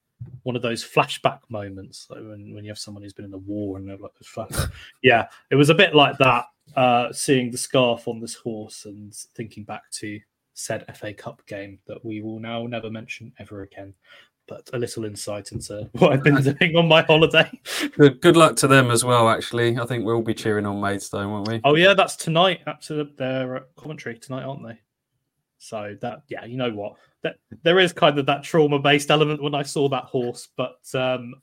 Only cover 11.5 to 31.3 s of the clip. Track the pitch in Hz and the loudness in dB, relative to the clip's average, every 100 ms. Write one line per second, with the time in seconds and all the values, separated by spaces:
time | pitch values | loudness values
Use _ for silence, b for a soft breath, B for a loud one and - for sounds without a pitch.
11.5 | 101 101 95 - 107 113 107 110 110 110 | -14 -14 -18 -18 -14 -12 -10 -10 -12 -10
12.5 | 117 117 120 110 110 110 - 110 - 104 | -8 -8 -8 -10 -12 -14 -16 -16 -20 -18
13.5 | 104 98 - 98 - b b b _ - | -16 -16 -18 -20 -20 b b b _ -20
14.5 | 104 - 123 117 - 110 101 - 104 - | -20 -10 -6 -6 -6 -8 -10 -10 -10 -10
15.5 | 104 - 104 - - 170 135 143 143 135 | -12 -10 -12 -12 2 4 6 4 4 2
16.5 | 139 175 165 170 160 165 156 160 160 - | 2 2 4 6 6 6 6 6 4 2
17.5 | - B B 285 - 143 131 175 165 156 | -4 B B -4 6 6 8 6 8 6
18.5 | - 139 135 120 117 123 120 113 110 - | 6 6 6 6 2 4 4 4 2 -2
19.5 | 120 117 120 117 123 104 117 113 107 113 | 0 0 0 -2 -4 -2 -2 -2 -2 -2
20.5 | 104 104 101 101 98 - 98 101 104 107 | -2 -2 -4 -4 -4 -6 -6 -6 -6 -6
21.5 | 113 139 151 185 190 226 - - 160 185 | -2 2 4 6 4 2 -2 -2 2 2
22.5 | 175 - 147 - 151 147 - 131 131 127 | 0 -8 -14 -10 -8 -8 -8 -6 -6 -6
23.5 | 131 135 _ 151 151 123 117 - 131 135 | -10 -14 _ -16 -14 -14 -14 -12 -12 -10
24.5 | 135 113 113 _ _ _ _ _ _ _ | -12 -16 -20 _ _ _ _ _ _ _
25.5 | _ - - 104 104 123 117 _ - 113 | _ -14 -12 -12 -10 -12 -12 _ -14 -10
26.5 | 127 123 104 101 - _ _ - - _ | -6 -4 -6 -10 -14 _ _ -10 -10 _
27.5 | 107 165 185 180 - 160 147 135 143 - | -2 4 4 4 4 2 4 0 -2 0
28.5 | 170 147 143 143 147 147 151 151 151 147 | 2 2 2 2 2 2 2 2 0 -4
29.5 | 143 143 160 139 131 127 131 120 117 - | -6 -4 -2 -2 -2 -4 -4 -4 -8 -12
30.5 | - 127 - - 135 127 127 120 | -8 -8 -10 -10 -4 -4 -4 -8